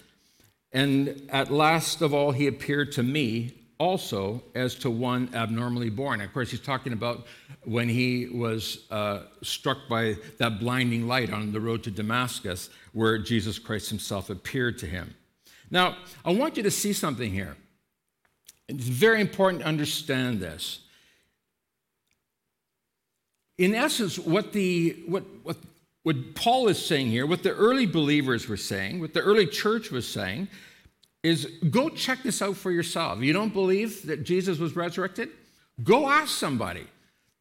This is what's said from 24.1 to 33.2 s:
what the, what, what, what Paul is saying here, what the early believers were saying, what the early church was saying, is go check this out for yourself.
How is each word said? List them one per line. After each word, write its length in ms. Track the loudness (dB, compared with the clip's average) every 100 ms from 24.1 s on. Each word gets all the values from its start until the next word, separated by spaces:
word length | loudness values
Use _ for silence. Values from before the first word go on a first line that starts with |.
| -2
what 360 | 0 0 2
the, 500 | 0 2 2 2 -2 -4
what, 180 | -4 -6 -12
what, 140 | -12 -12 -14 _ _ _
what 320 | -2 -2 -4
Paul 340 | -2 2 4 4
is 160 | 2
saying 260 | 0 0 2
here, 180 | 2 2
what 160 | 0
the 80 | 0
early 340 | 4 4 6 2
believers 600 | 2 4 4 4 0 -2
were 100 | -6
saying, 440 | -4 -4 -4 -4
what 120 | -4
the 80 | 0
early 240 | 4 6 4
church 460 | 2 0 0 -2
was 160 | -6 -4
saying, 400 | -4 -4 -4 -8 -10 -20 -20 _ _ _ _
is 240 | 0 2 -2 -2 2
go 200 | 2 2
check 340 | 0 -4 -2
this 180 | -2 -2
out 160 | -2 -2
for 140 | -2
yourself. 500 | 0 0 -2 -2 0